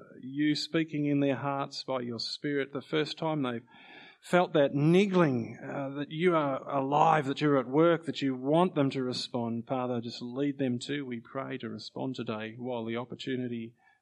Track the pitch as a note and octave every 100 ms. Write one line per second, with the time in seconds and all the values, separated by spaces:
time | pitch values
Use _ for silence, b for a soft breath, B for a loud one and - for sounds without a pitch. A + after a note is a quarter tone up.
0 | - - B2+ C#3 D3+ D3 - E3+ D#3+ D3
1 | D3 C#3+ C#3 B2 C#3+ C#3 C#3+ - - C3
2 | B2 A#2 - - D3+ C#3+ C3+ C#3 - D#3
3 | D3+ - D#3+ D#3 B2+ A#2 - B B B
4 | B B - F3 F3+ D#3+ C#3 C#3+ D3+ F3+
5 | G3+ F3+ D#3+ B2 A2 A#2+ C3+ C3 C3+ C#3
6 | C#3+ D#3 F3+ E3 C#3+ - - C#3 C3+ D3
7 | D#3+ D#3 C3+ C3+ D3 C#3 B2 C#3 E3+ D#3+
8 | E3 B2 C#3 B2+ C3+ D#3+ F#3 C#3+ C3+ C3+
9 | B2+ A#2+ - B2+ A#2 A#2 A2+ C3 B2+ B2
10 | A#2 - B2 B2 C#3+ C3+ C3+ A#2+ - C#3+
11 | C3 A#2+ - C3+ C3+ C3 A2+ A2 - -
12 | C3+ B2+ A#2+ G#2+ A2 A#2 B2 A#2+ A2+ A2+
13 | B2 B2+ C#3 B2+ B2 A#2 A2+ b b b